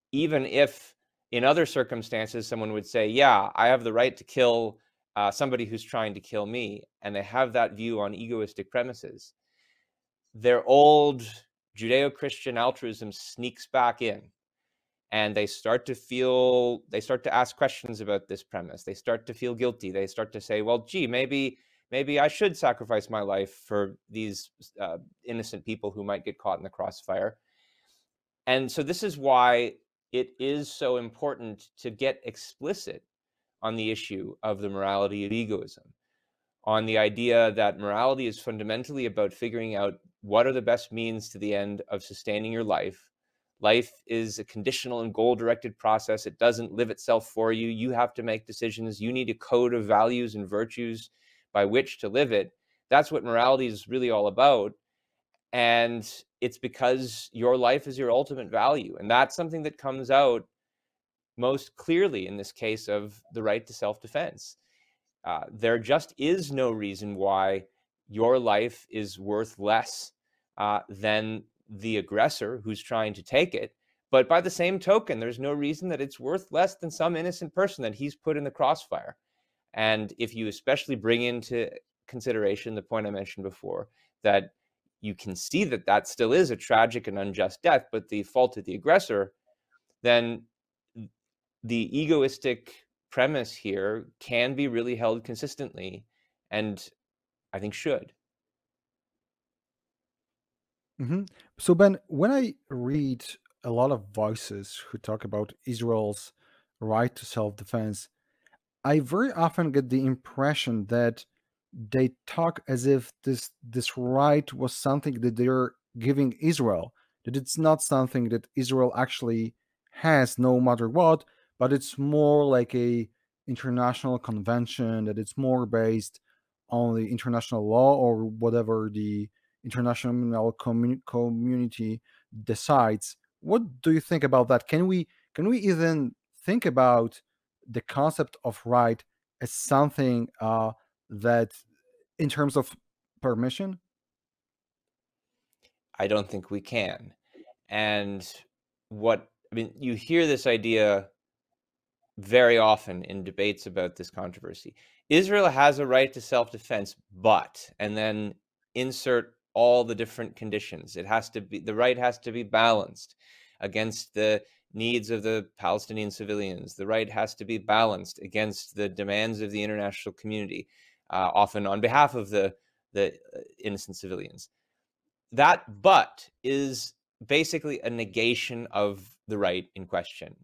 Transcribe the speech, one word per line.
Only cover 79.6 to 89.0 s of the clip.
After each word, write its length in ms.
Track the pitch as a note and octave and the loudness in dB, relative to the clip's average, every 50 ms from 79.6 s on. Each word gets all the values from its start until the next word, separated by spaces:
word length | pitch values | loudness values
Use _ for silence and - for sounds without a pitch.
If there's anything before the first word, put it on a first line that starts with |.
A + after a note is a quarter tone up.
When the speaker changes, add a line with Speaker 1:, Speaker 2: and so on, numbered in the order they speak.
| _ _ - | _ _ -4
Speaker 1:
And 380 | - A2 A2 A2 G#2+ G#2+ G2+ - - | 0 2 2 2 2 -2 -6 -6 -6
if 160 | A#2 A2+ A#2+ | -6 -6 -4
you 140 | A2+ A2 G#2 | -4 -6 -6
especially 480 | G2+ - - C3 C#3 C#3+ - - F3 | -6 -4 0 0 0 0 0 -4 -6
bring 260 | - - - A#2+ A#2 | -2 2 2 2 2
into 480 | B2 B2 A#2+ A#2+ A2+ - B2 A#2+ A2 - - - _ _ _ _ _ | 2 -2 -4 -4 -6 -6 -4 -4 -4 -4 -6 -14 _ _ _ _ _
consideration 680 | - B2+ B2 - B2+ A2+ A2 G#2 G2 G#2 - - A#2 A2 | -16 -14 -8 -4 -2 -2 0 0 0 0 -2 -4 -8 -8
the 80 | G#2 | -8
point 240 | F2+ - A#2 A2 G#2 | -8 -6 -4 -4 -4
I 40 | G#2 | -4
mentioned 340 | G#2 G2 G2 - - G2+ F#2+ | -6 -8 -8 -10 -10 -10 -10
before, 440 | F#2+ F#2 - - G2 F2+ F2 G#2+ - _ _ _ _ _ _ | -10 -10 -10 -10 -8 -8 -8 -8 -12 _ _ _ _ _ _
that 320 | - G#2 G2+ G2 F#2 - _ _ _ _ _ _ _ _ _ _ | 2 4 4 4 2 -2 _ _ _ _ _ _ _ _ _ _
you 140 | - G#2 F#2 | -10 -10 -10
can 200 | - - G#2 F2+ | -10 -10 -12 -10
see 300 | - - - - F3 G#3 | -10 -8 -2 0 0 0
that 220 | D3+ B2 F#2 - | 0 -2 -2 0
that 200 | - G2+ G#2 - | 2 2 2 2
still 260 | - - - A#2 A2 | -2 -4 -2 0 2
is 180 | C#3 F3+ F3+ B2+ | 4 4 2 2
a 60 | A2+ | 0
tragic 520 | - - - B2 A2 A2+ A#2 A#2 A#2+ - G#2+ | -6 -2 2 4 4 4 4 0 -4 -8 -6
and 100 | G2 G2 | -6 -6
unjust 440 | G2 G2+ F#2 G#2 F#2 F#2+ - - | -6 -6 -2 -2 -2 -4 -2 0
death, 240 | - E3+ D3+ B2+ - _ | 2 4 4 2 2 _
but 180 | - A2 F2+ - | -8 -8 -6 -6
the 140 | A2 G#2 | -6 -6
fault 340 | F#2+ - - B2+ B2+ B2 - G#2+ | -6 -2 0 2 2 2 0 -4
of 60 | F2+ | -10
the 80 | - F#2 | -10 -8
aggressor, 580 | G#2 F2 C#3+ E3+ G3 | -4 2 4 4 4